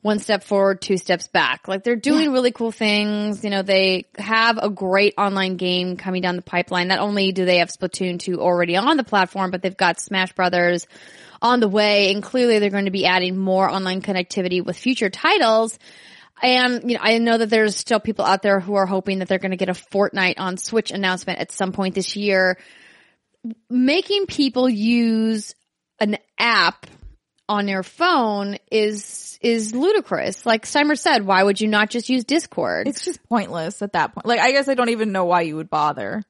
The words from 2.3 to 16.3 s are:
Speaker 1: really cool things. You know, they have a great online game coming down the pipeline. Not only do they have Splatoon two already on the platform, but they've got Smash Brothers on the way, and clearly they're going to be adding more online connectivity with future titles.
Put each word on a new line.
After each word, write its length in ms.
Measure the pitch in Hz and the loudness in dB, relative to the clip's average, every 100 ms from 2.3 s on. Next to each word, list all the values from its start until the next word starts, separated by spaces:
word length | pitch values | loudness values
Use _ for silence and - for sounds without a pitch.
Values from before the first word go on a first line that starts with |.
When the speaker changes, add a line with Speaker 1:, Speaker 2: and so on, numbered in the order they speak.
Speaker 1:
really 200 | 254 247 | 2 0
cool 200 | 233 226 | 0 -6
things. 720 | - 214 208 208 208 208 202 | -2 0 2 0 -2 -4 -4
You 60 | 208 | -4
know, 120 | 196 | -4
they 440 | 190 190 190 185 - - | 2 2 4 0 -4 -14
have 400 | 208 226 226 220 | -2 2 2 2
a 120 | 208 | -2
great 440 | 190 190 190 202 - | -2 0 4 2 2
online 400 | 202 196 190 185 | 0 0 -2 -2
game 380 | 185 180 180 180 | -2 -2 -2 -6
coming 240 | 190 185 | -6 -4
down 160 | 180 180 | -2 -4
the 40 | |
pipeline. 460 | - 180 180 180 180 | -4 -4 -2 -2 0
Not 120 | 190 | 0
only 320 | 208 202 190 | 0 0 0
do 120 | 190 180 | 0 2
they 120 | 180 | 2
have 100 | 170 | 2
Splatoon 480 | - 185 - 185 175 | -2 -8 -4 -6 -6
two 200 | - 180 | -6 -2
already 340 | 180 175 175 175 | 0 2 2 0
on 200 | 240 311 | 2 0
the 60 | |
platform, 480 | 233 208 185 196 190 | 0 0 0 -2 -4
but 100 | 185 | -4
they've 140 | 185 185 | -6 0
got 240 | 185 165 | 0 0
Smash 320 | - 190 185 | -4 -2 -2
Brothers 540 | - 185 180 175 175 - - - - - - | 0 0 2 2 0 -4 -20 -20 -20 -20 -2
on 200 | 233 247 | 0 2
the 80 | 220 | 2
way, 420 | 202 208 202 196 | 2 4 4 4
and 80 | 202 | 0
clearly 380 | - 254 240 214 | -2 0 4 4
they're 100 | 202 | 2
going 140 | 196 196 | 0 -2
to 60 | |
be 140 | 190 180 | 0 2
adding 320 | 185 180 190 | 2 0 -2
more 320 | 190 190 190 | 0 2 2
online 320 | 190 190 185 | 0 -4 -4
connectivity 600 | 185 185 180 - 180 180 | -4 -4 -4 -4 -2 -2
with 120 | 175 175 | -4 -4
future 320 | 247 262 196 | -4 -2 -2
titles. 680 | - 320 403 240 220 226 - - - - - - | -2 0 2 4 2 0 -6 -20 -20 -20 -20 -20